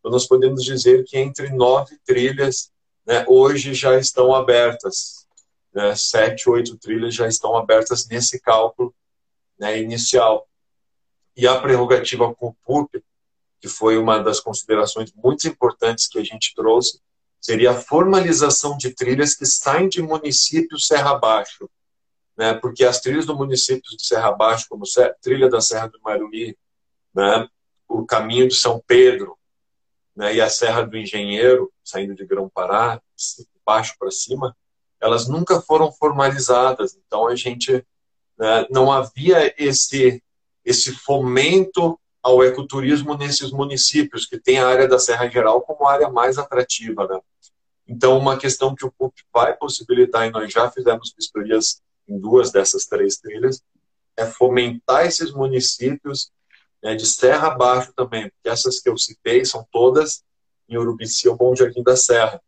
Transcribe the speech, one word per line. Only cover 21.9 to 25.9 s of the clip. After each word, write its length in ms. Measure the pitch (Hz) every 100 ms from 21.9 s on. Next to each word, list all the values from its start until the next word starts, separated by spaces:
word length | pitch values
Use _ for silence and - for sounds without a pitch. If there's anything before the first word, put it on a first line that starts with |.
| _ _ _ _ -
né? 180 | 113
Porque 300 | 113 123 113
as 160 | 123 123
trilhas 260 | 127 147 151
do 100 | 143
município 600 | 139 127 - 131 - 110
de 80 | -
Serra 220 | 113 110
Abaixo, 380 | 101 110 117 -
como 180 | 107 101
Ser-, 300 | - 123 -
trilha 280 | - 135 131
da 120 | 120
Serra 280 | 110 110
do 120 | 113